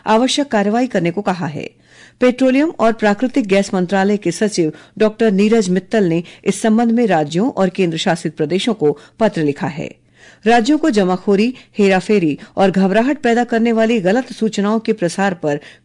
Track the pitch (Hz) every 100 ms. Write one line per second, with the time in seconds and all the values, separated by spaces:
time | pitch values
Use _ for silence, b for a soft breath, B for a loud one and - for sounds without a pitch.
0 | B 220 254 - 277 220 202 226 254 202
1 | 170 170 208 180 170 143 - _ b b
2 | b b 254 247 262 262 311 - 220 226
3 | 214 202 254 285 220 190 196 190 175 196
4 | 190 208 175 165 214 196 156 156 B B
5 | 214 214 226 190 208 226 185 180 185 226
6 | 185 165 170 B - 196 226 220 240 226
7 | 233 170 151 160 240 233 190 185 180 160
8 | - 170 170 - 151 180 - 214 151 143
9 | B B 220 214 151 139 139 151 - -
10 | _ b b b 214 240 226 302 320 214
11 | 185 185 - 196 220 254 B - 196 190
12 | - 208 165 139 B B 190 185 190 196
13 | 247 302 240 233 240 233 233 226 220 233
14 | 180 226 254 214 220 - 202 226 220 220
15 | 170 180 196 175 151 147 - B